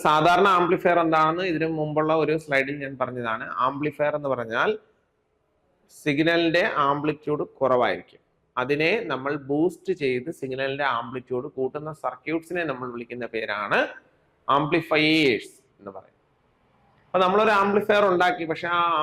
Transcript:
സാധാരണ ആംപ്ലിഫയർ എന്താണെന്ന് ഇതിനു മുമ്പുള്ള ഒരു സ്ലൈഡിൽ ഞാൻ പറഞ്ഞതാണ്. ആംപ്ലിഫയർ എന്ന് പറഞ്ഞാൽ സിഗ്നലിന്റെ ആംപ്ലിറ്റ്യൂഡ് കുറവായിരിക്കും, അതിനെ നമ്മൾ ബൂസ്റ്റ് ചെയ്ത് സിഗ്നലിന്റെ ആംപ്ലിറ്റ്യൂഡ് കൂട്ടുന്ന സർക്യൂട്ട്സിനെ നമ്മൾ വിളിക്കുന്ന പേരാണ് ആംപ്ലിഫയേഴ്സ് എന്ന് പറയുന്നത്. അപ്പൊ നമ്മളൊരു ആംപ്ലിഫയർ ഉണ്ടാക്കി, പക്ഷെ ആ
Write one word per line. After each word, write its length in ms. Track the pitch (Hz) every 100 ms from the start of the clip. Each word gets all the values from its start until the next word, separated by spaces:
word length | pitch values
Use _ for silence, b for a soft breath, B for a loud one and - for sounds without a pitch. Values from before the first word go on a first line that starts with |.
| 165
സാധാരണ 420 | 151 160 180 196 180
ആംപ്ലിഫയർ 400 | 170 170 185 170
എന്താണെന്ന് 400 | 165 160 156 170 185
ഇതിനു 160 | 156 160 160
മുമ്പുള്ള 320 | 151 151 156 160
ഒരു 120 | 151 160
സ്ലൈഡിൽ 320 | 156 135 135 143
ഞാൻ 100 | 139 131
പറഞ്ഞതാണ്. 440 | 123 123 117 110 135 87 127
ആംപ്ലിഫയർ 500 | 139 151 147 147 151
എന്ന് 100 | 143
പറഞ്ഞാൽ 380 | 123 117 117 175 214 _ _ _ _ _ _ _ _ _ _ _ -
സിഗ്നലിന്റെ 640 | 151 143 160 170 165 165 175 151 139
ആംപ്ലിറ്റ്യൂഡ് 580 | 143 151 147 - 147 - -
കുറവായിരിക്കും, 600 | 131 127 110 90 - - _ _ _ -
അതിനെ 280 | 127 147 160 226 180
നമ്മൾ 200 | 131 139 147 135
ബൂസ്റ്റ് 400 | 147 175 180 - 180
ചെയ്ത് 300 | 139 123 135 170
സിഗ്നലിന്റെ 480 | 131 131 135 139 139 120
ആംപ്ലിറ്റ്യൂഡ് 540 | 120 127 - 127 147 135
കൂട്ടുന്ന 340 | 131 147 151 151
സർക്യൂട്ട്സിനെ 600 | 131 127 - 160 160 180 160
നമ്മൾ 180 | 127 127 120
വിളിക്കുന്ന 320 | 120 120 113 113
പേരാണ് 440 | 110 104 104 190 311 - - _ _ _ - 139
ആംപ്ലിഫയേഴ്സ് 960 | 151 165 160 156 156 160 143 101 - - _ _
എന്ന് 140 | 98 95
പറയുന്നത്. 160 | - _ _ _ _ _ _ _ _ _ _
അപ്പൊ 120 | 185
നമ്മളൊരു 280 | 185 202 220 202
ആംപ്ലിഫയർ 400 | 202 202 208 208 202
ഉണ്ടാക്കി, 320 | 180 180 175 160
പക്ഷെ 140 | 156 170 175
ആ 20 | 170 156